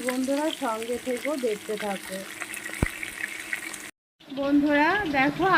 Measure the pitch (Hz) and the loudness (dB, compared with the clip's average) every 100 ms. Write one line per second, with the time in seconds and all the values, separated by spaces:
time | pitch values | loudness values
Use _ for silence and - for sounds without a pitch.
0 | 247 254 262 277 311 - 262 220 233 240 | 0 0 0 0 0 -2 -2 -2 -2 -4
1 | 254 240 269 302 240 208 - 208 208 190 | -2 -4 -2 -2 0 -2 -4 -4 -4 -4
2 | - 190 190 - - - - - - - | -6 -10 -10 -10 -10 -8 -8 -4 -4 -4
3 | - - - - - - - - - - | -10 -8 -8 -8 -8 -8 -8 -10 -14 -18
4 | _ _ - 269 277 285 294 285 311 403 | _ _ -10 -4 4 4 6 6 6 4
5 | 370 277 277 285 370 | 2 4 4 4 6